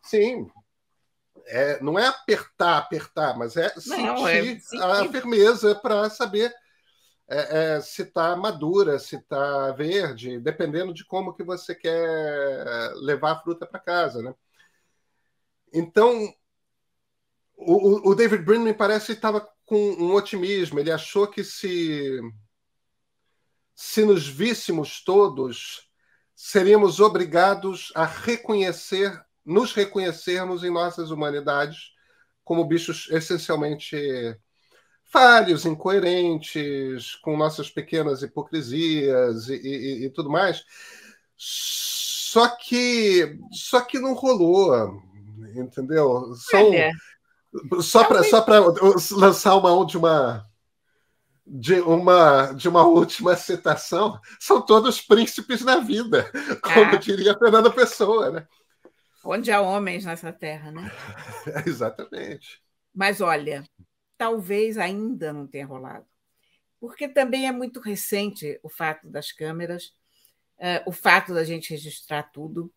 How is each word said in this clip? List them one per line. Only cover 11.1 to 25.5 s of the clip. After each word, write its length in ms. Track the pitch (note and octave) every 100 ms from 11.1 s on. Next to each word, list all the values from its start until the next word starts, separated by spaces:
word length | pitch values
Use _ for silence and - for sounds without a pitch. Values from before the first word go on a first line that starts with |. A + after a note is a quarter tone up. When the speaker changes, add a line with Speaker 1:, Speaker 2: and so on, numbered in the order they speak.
| F#3+ F#3
Speaker 1:
que 120 | F3
você 300 | F3 F3+ - E3
quer 1160 | D#3+ E3 E3 D#3+ D3+ D3 C#3 C3+ C#3 A#2 A#2 -
levar 360 | C#3 C#3 D3+
a 60 | D#3+
fruta 260 | - E3+ -
pra 120 | -
casa, 420 | - F3 D#3+ B2
né? 120 | A#2 - _ _ _ _ _ _ _ _ _ _ _ _ _
Então, 600 | D#3+ E3 - A#3 A#3+ G#3 _ _ _ _ _ _ _ _ _ _ _ _ _
o, 520 | - F#3+ G3 G#3 F#3+
o, 20 |
o 40 |
David 280 | G3 A#3 G#3
Brin, 140 | E3 A3+
me 120 | A3+
parece, 420 | G#3+ G3+ G#3+ G#3+ G#3+
tava 300 | A3 G#3 G#3 _
com 120 | _ G#3+
um 360 | G#3 E3+ E3+
otimismo. 640 | G3 G3+ G3 F#3 G3+ E3+ C#3+
Ele 120 | D3
achou 360 | D#3+ - G3+ G3+
que 160 | G3+
se, 800 | G3 - F#3+ F3 E3 D3+ C#3 C3 A#2 G#2+ _ _ _ _ _ _ _ _ _ _ _ _ _
se 300 | _ - -
nos 220 | G#3+ F#3+ C#3+
víssemos 760 | C3+ A3 A3+ - E3 D3 -
todos, 840 | - F#3+ G3 C3+ C3